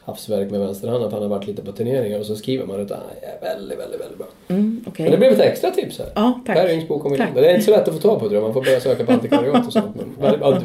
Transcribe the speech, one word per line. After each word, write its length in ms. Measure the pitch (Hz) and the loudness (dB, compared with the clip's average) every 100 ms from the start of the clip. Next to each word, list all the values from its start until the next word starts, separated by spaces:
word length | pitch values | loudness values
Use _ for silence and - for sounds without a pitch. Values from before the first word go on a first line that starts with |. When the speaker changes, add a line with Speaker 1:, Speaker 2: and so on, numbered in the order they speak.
Speaker 1:
hafsverk 500 | - 107 - 104 98 | -16 -14 -4 -4 -2
med 100 | 101 | -4
vänsterhanden, 500 | 98 101 113 123 107 | -4 -6 -4 -2 -2
för 60 | 107 | -4
han 100 | 104 | -4
har 80 | 101 | -4
varit 80 | 101 | -4
lite 160 | 101 | -8
på 100 | - | -10
turneringar 460 | 101 117 135 107 104 | -6 -2 -2 -2 -4
och 60 | 107 | -6
så 100 | 107 | -6
skriver 300 | - 131 95 | -4 -4 -4
man, 140 | 98 | -8
utan 180 | 101 - | -6 -8
han 100 | - - - | -12 -14 -14
är 220 | - - | -10 -8
väldigt, 240 | - 196 - | -8 -10 -10
väldigt, 220 | - - | -10 -10
väldigt 180 | - - | -10 -14
bra. 80 | - - - | -16 -16 -4
Speaker 2:
Mm, 360 | 185 214 226 - | 0 0 -2 -8
okej. 160 | - | -4
Speaker 1:
Men 80 | 165 | 2
det 60 | 180 | 4
blev 140 | 262 | 6
ett 80 | 214 | 6
extra 300 | 165 - 359 | 4 2 -2
tips 280 | 381 - - | -2 -4 -8
här. 100 | - | -6
Speaker 2:
Ja, 260 | - 233 247 - | 0 2 2 0
tack. 100 | 170 | 2
Speaker 1:
Per 160 | 180 | 2
Yngs 160 | 160 160 | 0 -2
bok 160 | 147 | -4
om 60 | 139 | 0
Speaker 2:
Tack. 100 | 139 | 0
Speaker 1:
Wilander. 220 | 220 123 | 0 4
Det 60 | 156 | 6
är 40 | |
inte 100 | 180 | 6
så 60 | 208 | 6
lätt 180 | 208 - | 4 4
att 60 | |
få 60 | 160 | 2
tag 140 | - 220 | 2 2
på, 80 | 107 | 2
tror 60 | |
jag. 80 | 104 | 0
Man 100 | 110 | 0
får 100 | 120 | 0
börja 160 | 135 131 | 2 2
söka 240 | 135 123 123 | 2 0 2
på 60 | |
antikvariat 540 | 233 - 285 202 247 240 | 2 2 2 2 2 2
och 60 | |
sånt. 220 | 220 202 | -2 -2
Men, 400 | - - - 139 | -6 -12 -2 0
Speaker 2:
<laughs> 40 | 147 | 2
Speaker 1:
ja, 100 | 143 - | 2 2